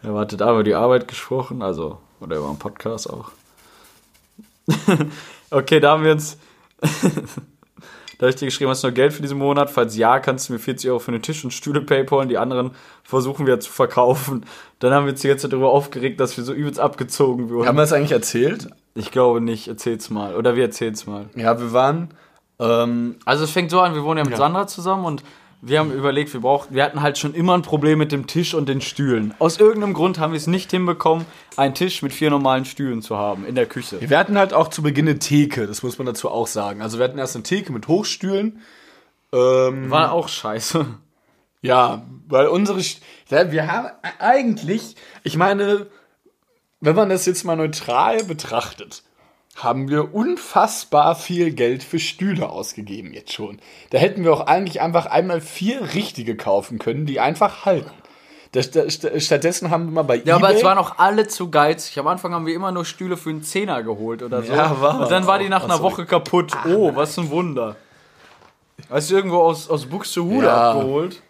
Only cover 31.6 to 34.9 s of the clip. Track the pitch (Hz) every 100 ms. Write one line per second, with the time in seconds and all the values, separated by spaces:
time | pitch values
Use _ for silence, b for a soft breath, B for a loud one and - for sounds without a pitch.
31.6 | 139 135 185 - 139 - 151 143 135 131
32.6 | 131 - 139 117 107 104 104 98 98 127
33.6 | 117 - - 92 113 147 196 202 196 -
34.6 | 170 - 151